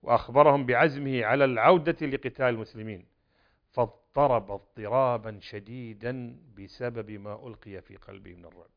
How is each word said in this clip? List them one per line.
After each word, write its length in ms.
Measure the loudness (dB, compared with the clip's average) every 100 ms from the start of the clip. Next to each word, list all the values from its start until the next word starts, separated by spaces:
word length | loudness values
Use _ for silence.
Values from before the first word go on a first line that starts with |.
وأخبرهم 600 | 2 0 2 6 6 6 2
بعزمه 600 | 2 2 0 -4 -2 0
على 200 | 2 2
العودة 640 | 4 4 6 2 -4 -4
لقتال 380 | -6 -8 -2 -2
المسلمين، 600 | -2 -8 -12 -12 -12 -16 _ _ _ _ _ _
فاضطرب 800 | -2 -2 _ _ 0 2 2 0
اضطرابا 880 | -12 _ -12 -2 0 2 0 -6 -14
شديدا 960 | -14 -16 -14 -14 -14 -10 -8 -8 -10 -16 -20 -20
بسبب 540 | -20 -10 -8 -8 -12
ما 360 | -12 -14 -14 -16
ألقي 340 | -18 -16 -18
في 140 | -18 -20
قلبه 400 | -20 -20 -20 -20
من 100 | -20
الرعب. 240 | -20 -20